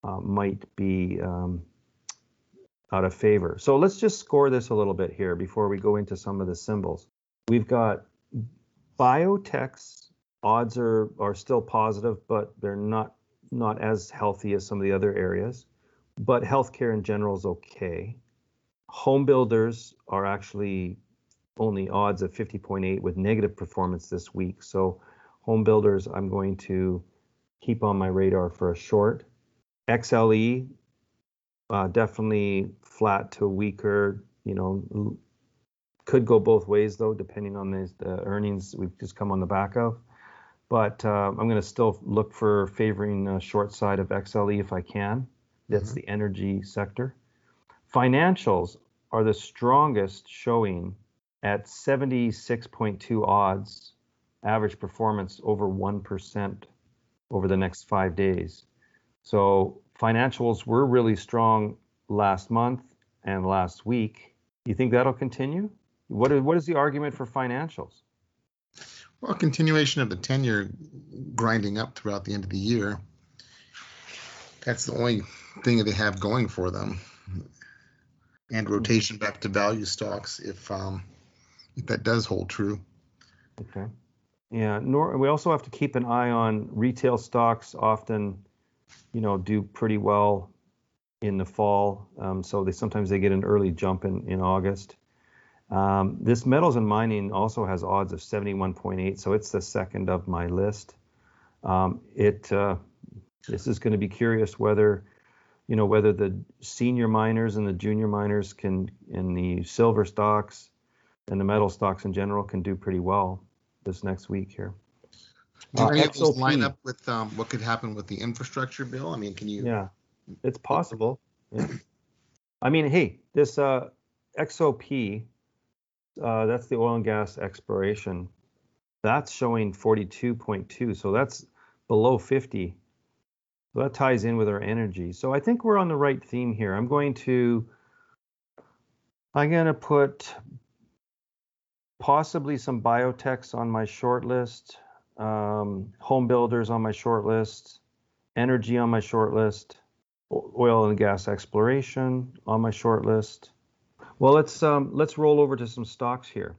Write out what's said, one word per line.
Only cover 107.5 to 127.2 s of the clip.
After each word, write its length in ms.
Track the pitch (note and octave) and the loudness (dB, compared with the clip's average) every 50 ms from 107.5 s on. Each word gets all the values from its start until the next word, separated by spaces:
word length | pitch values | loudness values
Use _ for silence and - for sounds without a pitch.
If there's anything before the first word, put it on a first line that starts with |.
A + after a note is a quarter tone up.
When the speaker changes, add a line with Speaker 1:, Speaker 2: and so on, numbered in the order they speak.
| G2+ | 0
Speaker 1:
and 100 | G#2+ G#2+ | -2 -2
the 60 | G2+ | -2
junior 380 | F#2+ F2 F#2+ G#2+ G#2+ G#2+ A2 G#2+ | -2 -2 -2 -2 0 0 0 0
miners 420 | G#2 G#2 G#2 G#2 G#2 G#2 G2+ G#2 | 0 0 0 0 0 -2 -2 -4
can, 400 | - - - G2+ F#2+ F#2+ F#2 A2 - _ - - - | -10 -6 -4 -2 -2 -2 -2 -4 -8 _ -20 -10 -8
and 240 | F#2 F#2 F#2 F2+ F2+ | -4 -4 -2 -2 -2
the 260 | F2+ F2+ F2 F2+ F2 | -2 -2 -2 -4 -4
silver 400 | - - - A#2 A#2 A2 G#2+ G#2 | -6 0 2 4 4 4 4 0
stocks 640 | F#2 - - G#2 G#2 G#2+ G#2+ G#2 - - - - _ _ _ _ _ _ _ _ _ _ _ _ - | 0 0 0 2 2 2 2 0 -4 -12 -20 -20 _ _ _ _ _ _ _ _ _ _ _ _ -6
and 100 | - G2 | -4 -2
the 60 | G2 | 0
metal 240 | G2 G#2 G#2+ G#2 G2 | 2 2 2 2 2
stocks 340 | F#2 - A2 G2 F#2+ F#2 - | 0 -2 -2 -2 -2 -2 -6
in 80 | G2 | -6
general 320 | F#2 G2+ G2 G2+ G2+ G2+ G2+ | -4 -2 -2 -2 -2 -4 -4
can 180 | G2 - F#2+ | -4 -6 -6
do 140 | F2+ G2 F#2+ | -4 -4 -6
pretty 240 | F#2 - - F#2 F2+ | -6 -4 -4 -4 -2
well 420 | F2 F#2 F#2+ G2+ G2 F#2 F#2 F2+ - _ _ _ _ _ _ _ _ | -2 0 0 0 0 -2 -4 -10 -14 _ _ _ _ _ _ _ _
this 180 | G2+ F#2 - - | -8 -8 -6 -6
next 240 | G2 F#2+ F#2 - - | -6 -6 -8 -8 -8
week 240 | G2 G2 F#2+ F#2+ | -6 -6 -6 -8
here. 220 | - - G2 G2 F#2+ - _ _ _ _ _ _ _ _ - _ _ _ _ _ _ _ - _ - | -10 -12 -12 -12 -12 -16 _ _ _ _ _ _ _ _ -20 _ _ _ _ _ _ _ -20 _ 0
Speaker 2:
Do 80 | C3 G#2+ | 2 4
Speaker 1:
Uh, 40 | - | 4
Speaker 2:
any 120 | D3 D3+ | 6 4
of 60 | D#3 D3+ | 4 4
those 80 | - C#3+ | 2 2
Speaker 1:
X 40 | |
O 120 | E3 D#3 C#3 | 2 2 4
P. 60 | B2+ | 4
Speaker 2:
line 240 | C3 C3 C3+ C#3 A#2 | 2 2 2 2 2
up 140 | C#3 C3+ _ _ | 0 -2 _ _
with, 240 | C3 B2 _ _ - | -12 -12 _ _ -6
um, 220 | A#2+ A2+ A2 G#2+ G#2+ G#2 | -4 -4 -4 -6 -6 -8
what 100 | A2+ - | -8 -6
could 140 | - - | -6 -6
happen 340 | A2+ A#2 A2+ A2+ - A2+ G#2+ | -2 -2 -4 -4 -4 -8 -10
with 120 | G#2+ G2+ - | -10 -10 -10
the 120 | G#2 - | -10 -6
infrastructure 640 | - A#2+ A#2+ - B2+ - - C#3 C3 B2+ - - C#3 | -6 -6 -6 -8 -10 -10 -6 -6 -6 -6 -6 -10 -12
bill? 300 | A#2+ B2 B2+ C#3 D#3+ D#3+ | -10 -8 -8 -8 -8 -8
I 40 | A#2+ | -6
mean, 180 | G#2 G#2 F#2+ | -8 -8 -10
can 120 | F2+ G#2+ G#2 | -10 -8 -8
you 160 | G#2 G#2 A#2+ | -8 -6 -4
Speaker 1:
Yeah, 220 | A#2+ A#2 G#2+ G2 F#2+ _ _ _ _ _ _ _ - F#2+ - _ | -2 -2 -4 -4 -6 _ _ _ _ _ _ _ -20 -20 -6 _
it's 140 | B2+ B2+ - | -6 -6 -6
possible. 640 | _ - C#3+ D#3 E3+ - - A2 A2 A#2 C3 - _ _ _ _ _ _ - | _ -2 -2 -2 -2 -4 -4 -2 -2 -2 -2 -4 _ _ _ _ _ _ -6
Yeah. 140 | A2 - - - - - _ _ _ _ _ _ _ _ _ _ _ _ _ _ _ | -6 -4 -4 -6 -12 -14 _ _ _ _ _ _ _ _ _ _ _ _ _ _ _
I 80 | - B2+ | 0 2
mean, 200 | D3+ D#3+ D3+ C#3+ | 2 2 2 4
hey, 320 | C#3 F3+ D#3+ - - - _ _ _ | 4 2 2 2 -2 -10 _ _ _
this, 240 | - D3 C#3 - - | 2 2 2 2 0
uh, 320 | C#3+ C#3 C3+ B2+ - - _ _ _ _ _ _ _ _ _ - | 0 2 2 0 -2 -6 _ _ _ _ _ _ _ _ _ -6
X 220 | D#3 D3+ - - | -6 -6 -2 0
O 140 | E3+ D3+ B2+ | 2 2 2
P, 540 | A2+ - - C#3+ C3+ A#2 G2+ G2+ G#2+ A2+ - _ _ _ _ _ _ _ _ _ _ _ _ _ _ _ _ _ - | 0 -6 -6 -4 -2 -2 -2 -4 -6 -10 -14 _ _ _ _ _ _ _ _ _ _ _ _ _ _ _ _ _ -6
uh, 240 | - A#2+ A2+ A2+ A2 | -4 -2 0 2 2
that's 220 | A2 A#2 B2 A#2+ - | 2 0 0 -2 -2
the 80 | B2+ | 0
oil 200 | A#2 A2+ A#2+ A#2 | 2 2 2 2
and 100 | A#2 G#2+ | 0 0
gas 320 | A2 G#2+ G#2+ | 0 0 0